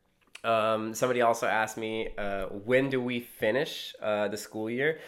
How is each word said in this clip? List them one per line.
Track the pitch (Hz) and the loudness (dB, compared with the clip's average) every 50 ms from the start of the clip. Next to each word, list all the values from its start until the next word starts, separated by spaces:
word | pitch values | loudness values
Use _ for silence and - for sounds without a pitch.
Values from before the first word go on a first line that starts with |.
| _ _ _ _ _ _ - - - | _ _ _ _ _ _ -16 -4 0
Um, | 113 113 110 107 110 110 107 110 110 110 | 2 2 4 4 4 2 0 0 -2 -2
somebody | - 131 127 123 123 | 0 0 2 4 4
also | 120 117 113 117 127 | 4 4 4 4 2
asked | 104 101 110 110 110 - | 2 2 2 0 0 -2
me, | 117 113 110 110 110 110 - - | -4 -4 -4 -2 -4 -4 -4 -6
uh, | - 104 101 98 98 95 | -6 -4 -4 -4 -4 -4
when | - 104 101 101 117 127 131 135 135 | -6 -8 -6 0 2 4 4 4 2
do | 131 127 | 0 -2
we | 123 123 123 120 | -2 -2 -4 -4
finish, | 120 - - - 117 107 110 131 160 160 - - - - - - | -6 -8 -6 0 2 2 2 2 0 -2 -4 -10 -12 -12 -10 -6
uh, | - 107 104 104 104 101 | -2 0 0 2 0 0
the | 104 | -2
school | 104 - - - 110 110 113 | -4 -8 -8 -8 -6 -4 -4
year? | 120 123 139 156 160 156 - | -2 0 0 0 -2 -2 -8